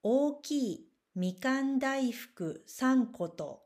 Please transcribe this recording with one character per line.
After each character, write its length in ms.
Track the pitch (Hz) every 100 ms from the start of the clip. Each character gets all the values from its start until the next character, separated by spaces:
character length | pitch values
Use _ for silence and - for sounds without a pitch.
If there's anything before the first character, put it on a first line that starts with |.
大 320 | 208 262 294
き 380 | 294 - 294 240
い 160 | 165 - _ _
み 260 | 185 180 185
か 220 | 262 262
ん 160 | 269 269
大 340 | 269 269 254
福 500 | - - - 165 - -
三 400 | - 262 262 233
個 240 | - 170
と 320 | 165 147 -